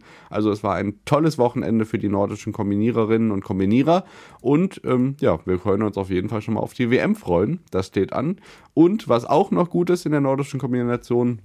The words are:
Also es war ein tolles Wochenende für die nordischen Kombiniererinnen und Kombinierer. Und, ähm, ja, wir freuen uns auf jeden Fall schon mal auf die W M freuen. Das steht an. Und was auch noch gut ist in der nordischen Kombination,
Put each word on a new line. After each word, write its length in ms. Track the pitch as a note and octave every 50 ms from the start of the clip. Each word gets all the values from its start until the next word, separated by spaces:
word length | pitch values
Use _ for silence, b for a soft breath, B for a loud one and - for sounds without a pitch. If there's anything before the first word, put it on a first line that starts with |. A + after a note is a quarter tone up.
| B B B B B B
Also 220 | - G#2+ G#2+ G#2+
es 120 | G2+ G#2 -
war 120 | G2+ F2+
ein 240 | F2 G2+ G#2 G#2 - -
tolles 340 | - D3 C#3+ E3 D#3+ C#3+ B2+
Wochenende 460 | A#2+ A#2+ - B2+ D2 F2 A2+ A2+ G#2+
für 140 | - - G#2+
die 100 | G#2+ G2+
nordischen 460 | G2 G2 G2+ G2+ G#2 - - G#2+ G#2
Kombiniererinnen 800 | - G2+ G2+ G2+ G2+ G#2+ A#2+ A2+ A#2 A2 G#2 A2+ A2+ A2+ A2
und 120 | G2+ G2 -
Kombinierer. 640 | - G2+ F#2+ F#2+ G2 A2 C3 C3+ D#3 E3+ F#3+ - B B B B B B B
Und, 400 | - B2+ C#3+ D#3+ F#3 F#3 - - -
ähm, 320 | B2+ B2+ B2 B2 C3+ C#3 -
ja, 200 | C#3 A2 E2+ D#2+ -
wir 140 | F2+ F#2 F2+
freuen 220 | - G#2 F#2+ G#2
uns 160 | A2 G#2 - G2
auf 120 | F#2+ F2+
jeden 200 | F#2 F2+ G2 G#2+
Fall 120 | A#2 G#2+
schon 120 | - A#2 A2
mal 80 | G#2
auf 120 | A2 A2 -
die 160 | - B2 A#2
W 80 | B2 A2
M 180 | - F#3 G#3+
freuen. 440 | - - - F2 E2+ G2+ C3 E3+ F3+ - -
Das 160 | - F#2 F#2 -
steht 260 | - G2+ F#2+ - -
an. 240 | D#2+ B2+ E3 G3 B B B B B B B B
Und 360 | - E3 F3+ G#3+ A3 - C3+
was 160 | A#2+ A#2+ A#2+
auch 260 | - C#3 E3 G3 -
noch 180 | F#3+ F3 F3 E3+
gut 200 | - F3 F3 F3
ist 160 | F3 F3 -
in 80 | D3 D3+
der 80 | C#3+
nordischen 400 | C#3 C3+ C3+ C3+ C#3+ - - C3
Kombination, 800 | C#3 B2 B2 B2 A#2+ A#2+ B2 A#2+ - - A#2+ A#2+ B2 B2 A#2+ G#2